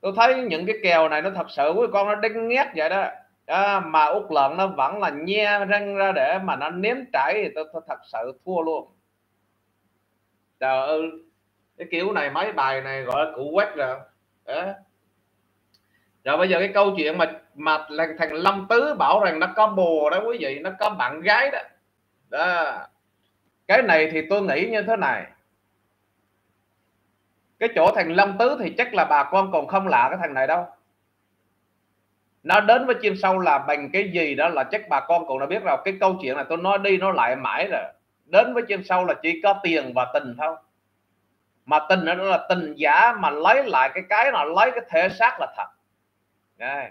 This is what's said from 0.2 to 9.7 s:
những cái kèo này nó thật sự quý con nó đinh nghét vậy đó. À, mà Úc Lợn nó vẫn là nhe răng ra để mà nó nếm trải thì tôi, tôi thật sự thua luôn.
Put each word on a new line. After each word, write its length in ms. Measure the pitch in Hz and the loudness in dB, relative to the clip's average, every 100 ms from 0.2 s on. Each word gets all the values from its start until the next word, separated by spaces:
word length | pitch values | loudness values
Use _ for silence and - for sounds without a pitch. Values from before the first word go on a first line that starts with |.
| 240 262 | 4 4
những 300 | 247 160 180 | 0 -4 -4
cái 100 | 214 | -2
kèo 260 | 185 170 160 | 2 4 4
này 120 | 151 | 2
nó 80 | 170 190 | -2 -6
thật 120 | 165 | -8
sự 240 | - 143 185 | -2 0 2
quý 100 | 233 | 0
con 140 | 202 202 | 0 0
nó 80 | 208 | 0
đinh 320 | 220 220 226 | -2 -4 -2
nghét 240 | 247 277 160 | 0 -2 -2
vậy 140 | 156 | -2
đó. 160 | 190 - - _ _ - | -2 -4 -8 _ _ -4
À, 340 | 165 202 196 | 0 2 0
mà 260 | 165 160 151 | 0 2 4
Úc 260 | 190 214 | 2 0
Lợn 260 | 151 139 160 | 2 2 2
nó 100 | 196 | -4
vẫn 320 | 160 135 202 | 0 -2 -2
là 100 | 190 | -4
nhe 560 | 143 165 208 208 208 196 | -4 -4 -2 0 0 0
răng 300 | 208 202 196 | -2 -2 0
ra 160 | 196 | 0
để 280 | 180 135 180 | 2 0 0
mà 120 | 190 139 | -2 -4
nó 140 | 147 | -4
nếm 280 | 175 202 254 254 | -4 -4 -4 -4
trải 200 | 143 139 | -2 0
thì 160 | 202 185 143 | 0 -4 -6
tôi, 100 | 156 | -10
tôi 80 | 165 156 | -12 -12
thật 120 | 143 | -14
sự 360 | _ 113 120 131 - | _ -10 -10 -10 -6
thua 160 | 180 | -4
luôn. 260 | 165 156 - _ _ _ _ _ _ _ _ | -2 -6 -8 _ _ _ _ _ _ _ _